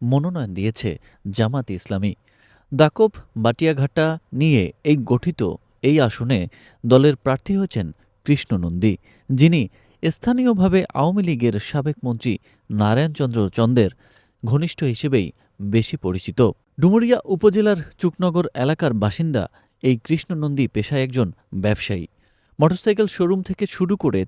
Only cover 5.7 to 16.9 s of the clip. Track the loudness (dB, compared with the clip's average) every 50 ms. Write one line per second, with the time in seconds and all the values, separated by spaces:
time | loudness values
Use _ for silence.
5.7 | _ _ 0 2 2 4 2 2 0 -2 -2 -2 0 0 -2 -4 -8 -14 -20 -20
6.7 | _ _ 0 4 6 6 6 6 2 0 0 -2 -2 -2 -2 -4 -2 -2 -2 -2
7.7 | -4 -4 -6 -6 -8 _ _ _ _ _ -2 0 0 0 0 -2 -4 -2 -2 -2
8.7 | -2 0 0 0 0 -2 _ _ _ _ _ -2 2 4 4 4 4 2 -2 -4
9.7 | _ _ _ _ _ _ -4 -4 -4 -4 -2 -2 0 0 2 0 2 2 2 2
10.7 | 2 2 0 -2 -2 -2 0 0 0 0 0 -2 0 0 0 0 0 -2 -4 -4
11.7 | -4 -4 -4 -4 -6 -6 -4 -6 -6 -4 -4 -4 -4 -4 _ _ _ _ _ -6
12.7 | -2 0 2 2 2 2 0 0 -2 -2 -4 -2 0 0 -2 0 0 0 0 2
13.7 | 4 4 2 2 0 _ _ _ _ _ _ _ _ _ -4 -2 0 0 0 -2
14.7 | -6 -4 -4 -4 -2 -2 -2 0 0 0 0 0 -6 _ _ _ _ -10 -6 -2
15.7 | 0 0 0 0 -4 -6 -4 -4 -4 -4 -6 -4 0 2 2 2 0 _ _ _
16.7 | _ 0 2 4